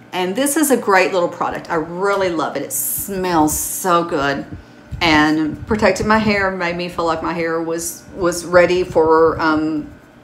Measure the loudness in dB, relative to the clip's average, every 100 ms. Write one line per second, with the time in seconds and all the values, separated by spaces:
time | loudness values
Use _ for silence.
0 | -10 -6 -4 -2 0 2 2 2 4 4
1 | 4 2 -2 -2 -6 -6 -4 -4 -4 -4
2 | -2 0 0 -2 -4 -4 -6 -6 -6 -6
3 | -6 -4 0 2 2 0 -6 -4 0 0
4 | 0 -2 -2 -4 -6 -14 -18 -20 -14 -2
5 | 2 4 4 2 -2 -4 -4 0 2 2
6 | 2 2 2 0 0 -2 -4 -4 -6 -4
7 | -2 -2 -4 -4 -2 -2 -4 -6 -6 -10
8 | -14 -4 -2 -2 2 4 6 4 0 2
9 | 4 6 4 4 0 0 0 -4 -8 -14
10 | -20 -20